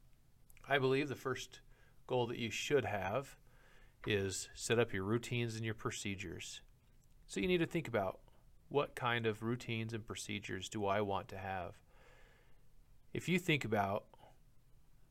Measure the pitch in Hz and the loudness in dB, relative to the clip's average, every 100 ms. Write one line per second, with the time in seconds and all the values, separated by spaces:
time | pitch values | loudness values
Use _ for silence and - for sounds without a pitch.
0 | - - - - - - - 139 131 135 | -20 -20 -20 -20 -20 -12 0 4 4 2
1 | 147 117 131 127 - - - - - - | 0 -4 -4 -4 -6 -14 -20 -20 -20 -16
2 | - 127 117 123 117 - - 143 104 101 | -2 0 0 -2 -4 -2 2 2 2 0
3 | 95 113 139 - - - - - - - | 0 -2 -4 -12 -20 -20 -20 -20 -20 -8
4 | - 104 98 90 - - - 117 113 98 | 2 2 2 -2 -6 -4 2 4 4 2
5 | 95 117 - 120 120 110 113 110 113 - | 2 2 2 0 0 -2 -2 -2 -2 -2
6 | 104 98 95 82 - - - - - - | -2 -4 -6 -8 -10 -12 -16 -20 -20 -20
7 | - - - - 190 180 165 170 135 113 | -20 -20 -8 0 4 4 4 0 0 0
8 | 95 - - - - - - 139 143 - | 0 -2 -10 -20 -20 -20 -2 0 0 0
9 | 123 117 113 107 113 127 - 113 113 113 | 0 2 2 0 0 -2 -2 -2 -2 -4
10 | 104 98 - 104 101 98 92 110 101 98 | -6 -8 -4 -6 -4 -6 -4 0 2 4
11 | 104 95 87 98 95 95 90 - - - | 2 0 -4 -8 -6 -4 -6 -10 -20 -20
12 | - - - - - - - - - - | -20 -20 -20 -20 -20 -20 -20 -20 -20 -20
13 | - 120 - 180 180 151 107 104 98 104 | -10 -6 0 0 2 0 2 2 2 0
14 | - - - - - - - - - - | -4 -16 -20 -20 -20 -20 -20 -20 -20 -20
15 | - | -20